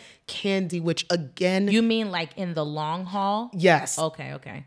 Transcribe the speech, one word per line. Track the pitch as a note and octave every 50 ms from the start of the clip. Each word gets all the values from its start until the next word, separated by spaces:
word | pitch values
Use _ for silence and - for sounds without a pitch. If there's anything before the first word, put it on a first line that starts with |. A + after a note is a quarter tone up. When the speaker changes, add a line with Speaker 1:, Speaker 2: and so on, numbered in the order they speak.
| - - - _ _
Speaker 1:
Candy, | - - - - G3 G3 F#3+ F#3+ D#3+ F#3 E3+
which, | D#3+ E3+ D#3+ - - -
again, | F3 F3 D3 C3 - - F3+ F3+ F#3+ F#3+ G3+
Speaker 2:
You | G3+ G#3 A3+
mean, | A3+ A3+ A3+ A3+ A3 G3+
like, | F3+ E3+ E3 D#3 -
in | - F#3 F3 E3
the | D#3+ D3+
long | D3+ D3+ D3+ D3+ D#3 E3 F3+ F#3
haul? | F3+ F#3+ G3+ G3 G3 G#3 G#3+ A#3+ A#3+ G3+
Speaker 1:
Yes. | F3+ F3 F3+ D#3+ C#3 - - -
Speaker 2:
Okay, | - D#3+ D#3+ D#3 - C#3 C3 C#3
okay. | C#3 - C3 G2+ C3+ C#3